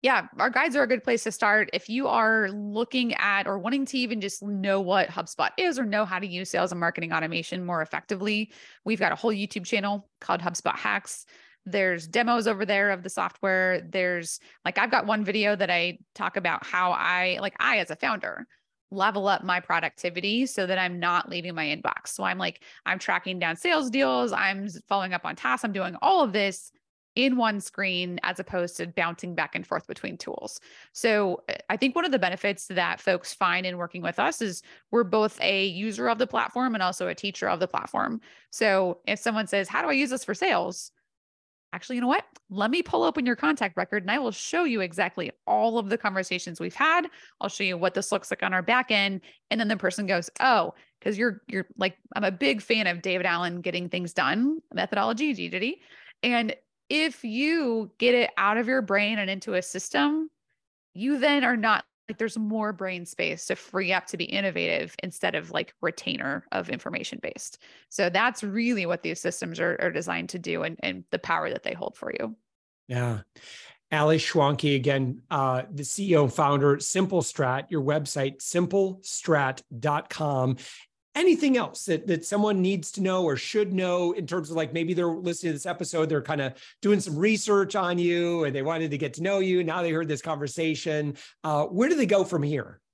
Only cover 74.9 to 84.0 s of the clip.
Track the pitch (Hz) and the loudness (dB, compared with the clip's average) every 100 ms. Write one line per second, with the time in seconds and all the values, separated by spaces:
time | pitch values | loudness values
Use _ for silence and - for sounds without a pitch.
74.9 | 139 131 113 - 156 139 - - 147 143 | 2 0 -4 -4 0 2 0 -4 -10 -8
75.9 | - 196 160 139 - 143 143 143 139 - | -4 4 6 6 4 4 6 6 4 2
76.9 | 185 190 185 - - 135 131 170 160 135 | 0 2 2 0 0 0 0 -2 -2 0
77.9 | 151 143 147 135 135 - 175 175 196 190 | 0 0 -2 -2 -4 -2 0 2 2 2
78.9 | 190 - - - 151 135 131 _ 117 147 | -2 -10 -8 2 4 4 -2 _ -4 0
79.9 | 147 - - 156 135 127 131 - - - | 0 -2 -4 0 2 2 0 -6 -20 -20
80.9 | _ _ - 359 320 294 247 160 - - | _ _ 2 4 6 4 4 0 -6 -2
81.9 | 160 196 165 165 208 214 196 185 196 151 | -2 2 -2 0 2 2 4 2 0 -4
82.9 | - 190 185 170 135 - 214 202 185 185 | -2 0 2 2 0 0 0 2 2 2
83.9 | 180 | 2